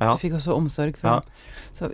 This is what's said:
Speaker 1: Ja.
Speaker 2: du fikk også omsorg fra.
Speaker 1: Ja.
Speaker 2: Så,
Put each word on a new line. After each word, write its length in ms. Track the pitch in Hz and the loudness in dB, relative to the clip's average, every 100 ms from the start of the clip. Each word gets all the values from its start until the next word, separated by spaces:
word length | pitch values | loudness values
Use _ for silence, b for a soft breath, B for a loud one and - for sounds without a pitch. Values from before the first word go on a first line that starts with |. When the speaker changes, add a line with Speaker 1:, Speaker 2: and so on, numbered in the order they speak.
Speaker 1:
Ja. 140 | 110 | 2
Speaker 2:
du 40 | 120 | 2
fikk 140 | 180 160 | 0 -2
også 200 | 160 147 | 0 0
omsorg 400 | 160 - 151 151 | 0 0 -2 0
fra. 120 | - | 2
Speaker 1:
Ja. 120 | 120 - B B B B | 2 0 B B B B
Speaker 2:
Så, 160 | - - | -8 -8